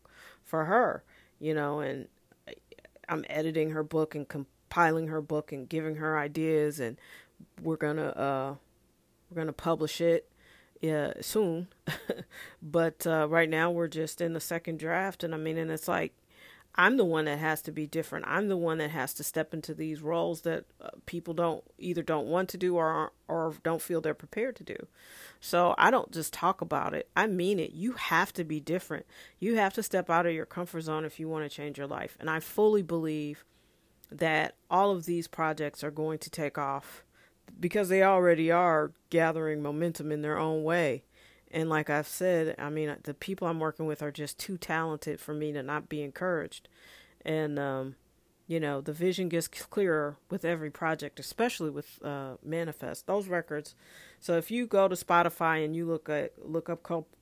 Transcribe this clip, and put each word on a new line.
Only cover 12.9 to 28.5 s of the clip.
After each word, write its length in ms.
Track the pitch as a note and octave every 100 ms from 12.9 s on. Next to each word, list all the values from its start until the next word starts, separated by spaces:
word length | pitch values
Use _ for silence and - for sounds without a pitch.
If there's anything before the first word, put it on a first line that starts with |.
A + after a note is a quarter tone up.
| D#3 E3+
uh, 200 | D#3+ D3+
right 200 | E3 D#3+
now 220 | D#3+ F3
we're 180 | E3+ E3
just 320 | D#3+ D#3 -
in 140 | E3+
the 60 | E3
second 380 | - E3 E3+ D#3+
draft, 460 | D#3+ E3+ F#3+ F3+
and 100 | E3+
I 40 | D#3+
mean, 180 | D#3+ D#3+
and 140 | D#3+
it's 180 | D#3+ -
like, 260 | F#3 D#3 _ _ - - - - -
I'm 200 | F#3 C4
the 80 | F#3
one 180 | D#3+
that 140 | D3+ D3
has 240 | D#3+ D#3
to 100 | -
be 140 | D#3 D3+
different. 400 | - - D#3 -
I'm 200 | E3 G3+
the 80 | F#3
one 200 | E3+ D#3+
that 120 | D3+
has 240 | D#3+ B2+
to 100 | -
step 300 | D3 D#3+ D#3
into 180 | D#3+ -
these 300 | D#3 D#3 D3+
roles 400 | D3+ E3+ E3+ D#3+
that, 240 | E3 D#3+ - _
uh, 120 | - - -
people 260 | E3+ E3+
don't, 320 | E3 E3+ D#3 - -
either 240 | F3+ E3+
don't 240 | D#3+ D#3+ C3+
want 240 | E3+ F#3+
to 80 | F3+
do 180 | F3+ F3
or, 360 | D#3+ D#3 D#3 _ -
or 260 | E3 D#3+ D#3
don't 180 | E3 E3
feel 220 | - E3
they're 100 | D#3
prepared 440 | D3+ - - B3+ A#3
to 80 |
do. 120 | - - - _ - - - -
So 340 | - F3 F3 -
I 120 | F#3+
don't 220 | C4 -
just 220 | E3 D#3
talk 260 | - F3 F#3+
about 320 | E3+ D3+ -
it. 160 | D3 - -
I 120 | G#3+
mean 300 | F#3 F3+ G3+
it. 140 | D#3
You 200 | D#3+ A3
have 400 | B3 - E3+ G3
to 100 | -
be 160 | D#3+